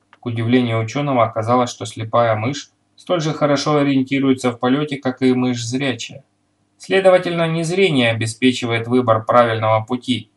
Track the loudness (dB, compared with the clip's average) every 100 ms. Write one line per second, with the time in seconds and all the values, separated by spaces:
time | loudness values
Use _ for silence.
0 | _ -12 -8 -4 2 2 2 -2 -4 -4
1 | -2 0 0 0 0 0 0 -6 -12 -10
2 | -2 0 2 0 -2 -6 -12 _ _ _
3 | -4 -2 -2 -2 0 0 0 0 2 0
4 | 0 0 0 0 -2 -2 0 0 -2 -6
5 | -6 0 0 2 0 -4 -4 -4 -4 -6
6 | -10 -18 _ _ _ _ _ _ -2 2
7 | 4 4 2 -2 -2 -2 -2 0 2 2
8 | 0 0 -4 0 0 0 -2 -4 0 0
9 | 2 2 4 4 4 2 0 0 0 -6
10 | -4 -6 -6